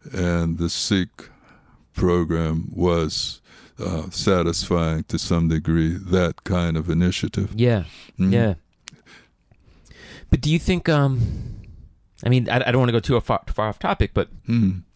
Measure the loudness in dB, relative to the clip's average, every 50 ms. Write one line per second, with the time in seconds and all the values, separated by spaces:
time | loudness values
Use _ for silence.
0 | _ -12 -6 -2 -2 0 0 0 0 0 -2 -2 -2 -4 -4 -4 -2 0 0 0
1 | 0 -2 _ -20 -20 -20 -20 _ _ _ -20 _ _ _ _ _ _ _ _ -2
2 | 0 2 2 2 2 0 0 0 0 0 -2 -2 -4 -6 -6 -2 0 2 2 2
3 | 0 -2 -2 -6 -6 -8 -8 -12 _ _ -20 -20 -20 -20 _ -8 -6 -6 -4 -6
4 | -6 -8 -8 -4 0 2 2 2 2 0 0 -2 -2 -2 0 0 2 0 0 -2
5 | -4 _ -6 -6 -2 0 0 2 2 2 0 0 0 0 2 2 2 0 -2 -4
6 | -4 0 2 2 2 2 -2 -4 _ -2 0 0 0 0 -2 -2 -2 -2 0 2
7 | 2 2 0 0 -4 -4 -4 -4 -4 -4 -2 0 2 2 2 0 -2 -6 -12 -20
8 | -20 -20 -4 0 2 2 4 4 2 2 0 -4 _ _ _ _ _ -20 -20 _
9 | _ _ -20 -20 _ _ _ _ _ _ _ _ _ _ _ _ _ -20 -20 -20
10 | -20 -20 -20 -20 -2 0 0 0 2 2 0 0 2 0 -2 0 2 2 2 4
11 | 4 2 2 0 0 -2 -2 -6 -8 -10 -12 -14 -16 -18 -20 -20 -20 -20 -20 _
12 | _ _ _ -8 0 2 2 2 2 2 0 0 0 2 2 2 2 4 2 0
13 | 0 2 0 0 2 0 -2 -4 -2 -6 -4 -2 -2 -4 -4 -4 -4 -4 0 0
14 | -2 -2 0 -2 -2 -2 -4 -18 -6 -2 2 2 2 2 0 -2 -10 _ _